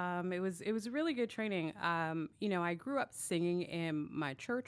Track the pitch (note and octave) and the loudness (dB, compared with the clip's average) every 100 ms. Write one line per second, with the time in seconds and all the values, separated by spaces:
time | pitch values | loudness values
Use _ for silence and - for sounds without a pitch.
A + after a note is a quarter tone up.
0 | F3+ F3 F3+ F3+ F#3+ E3+ - A3 A3 C#4 | 0 0 0 0 0 -2 -2 -2 0 0
1 | D#4+ B3 A#3 - A3 F#3+ D#3 - E3+ E3+ | 0 2 0 0 0 0 0 0 0 2
2 | D#3+ D#3+ D#3 - G#3 F3+ F3 E3+ - C#4 | 2 0 -2 -2 0 2 2 0 -2 -2
3 | - - - E3+ F3 F3+ - E3+ E3 D3+ | -2 -4 0 2 4 2 0 0 0 0
4 | D3 - C#3+ C3+ - A#3+ | -2 -2 -2 -2 -2 -4